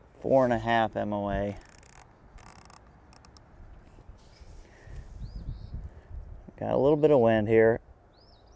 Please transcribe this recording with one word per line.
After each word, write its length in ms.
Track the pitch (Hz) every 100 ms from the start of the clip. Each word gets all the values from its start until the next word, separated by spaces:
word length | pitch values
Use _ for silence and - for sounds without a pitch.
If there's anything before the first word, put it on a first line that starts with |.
| - -
Four 220 | - 135
and 100 | 127
a 60 | 117
half 380 | 113 117 110 107
M 160 | 104
O 180 | 104 101
A. 260 | 98 101 98 - - - - - _ - - - - - - - - - - - - - - - - - - - - - - - - - - - - - - - - - - - - - - - - - - - -
Got 140 | 110
a 40 | 120
little 200 | 135 156
bit 160 | 151
of 80 | 147
wind 260 | 113 110 107
here. 320 | 113 113 117 - - _ _ - - -